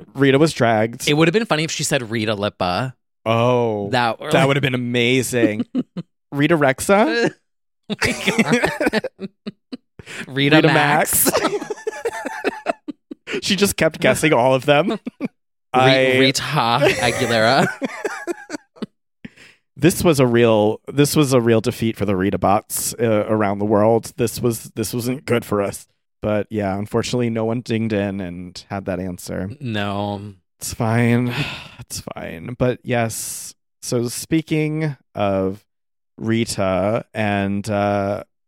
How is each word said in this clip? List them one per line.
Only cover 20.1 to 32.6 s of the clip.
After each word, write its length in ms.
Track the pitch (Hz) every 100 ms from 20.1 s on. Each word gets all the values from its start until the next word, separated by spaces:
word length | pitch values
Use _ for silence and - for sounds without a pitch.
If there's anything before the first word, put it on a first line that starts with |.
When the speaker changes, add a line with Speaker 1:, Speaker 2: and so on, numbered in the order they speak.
| 139
Speaker 1:
a 60 | 127
real, 540 | 117 117 107 104 - -
this 300 | 135 143 156
was 160 | 139
a 80 | 131
real 200 | 117 113
defeat 360 | 120 - 113 -
for 80 | 104
the 80 | 92
Rita 220 | 98 92
bots, 560 | 92 101 - - -
uh, 320 | - 117 104 101
around 300 | 110 101 101
the 60 |
world. 480 | 107 104 107 113 - -
This 240 | 117 -
was, 300 | 120 110 - -
this 180 | 110
wasn't 320 | 123 117 131 -
good 180 | 120
for 160 | - 104
us. 280 | 101 - - _ _ -
But 240 | 104 104 98
yeah, 300 | 107 98 98
unfortunately, 500 | 104 117 - 123 117
no 160 | 113
one 160 | 113 120
dinged 320 | - 110 113
in 280 | 101 101 98
and 440 | 87 87 90 - -
had 140 | 101
that 160 | 95 90
answer. 500 | 92 87 - 90 95 -
Speaker 2:
No. 760 | 127 107 101 101 101 101 104 98 _ _
Speaker 1:
It's 120 | -
fine. 640 | - 113 117 120 120 123 120
<sighs> 400 | - - - -
It's 200 | - - -
fine. 400 | - 85 82 -
But 220 | 123